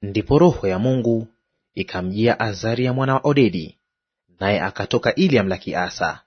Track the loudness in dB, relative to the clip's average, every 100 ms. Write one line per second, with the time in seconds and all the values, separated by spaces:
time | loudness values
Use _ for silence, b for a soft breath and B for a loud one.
0 | -4 -4 2 4 4 4 -2 0 0 0
1 | 0 0 -2 _ _ _ _ -10 -8 -6
2 | -6 0 0 2 -2 -4 -4 -2 -2 -2
3 | 0 0 2 4 4 2 -8 -16 _ _
4 | _ _ _ _ -2 0 -2 -6 -4 -2
5 | 0 2 4 4 2 -4 -6 -4 -4 -4
6 | -6 -6